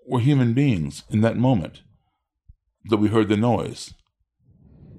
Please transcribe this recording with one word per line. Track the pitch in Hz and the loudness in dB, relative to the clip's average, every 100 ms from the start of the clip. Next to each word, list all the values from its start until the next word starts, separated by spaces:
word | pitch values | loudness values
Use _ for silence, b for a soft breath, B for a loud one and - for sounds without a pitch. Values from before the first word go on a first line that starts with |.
| - | -6
were | 123 | 0
human | 123 143 120 | 2 2 2
beings | 120 143 95 71 - - | 2 0 0 -4 -10 -4
in | 107 | 0
that | 113 107 | 0 2
moment | 127 113 76 - _ _ _ _ _ _ _ _ _ _ 98 | 0 0 -4 -12 _ _ _ _ _ _ _ _ _ _ -4
that | 107 | 0
we | 104 | 2
heard | 113 101 | 0 0
the | 104 | 0
noise. | 120 101 - - - - _ _ _ _ _ _ _ - - | 0 -2 -4 -10 -18 -20 _ _ _ _ _ _ _ -20 -20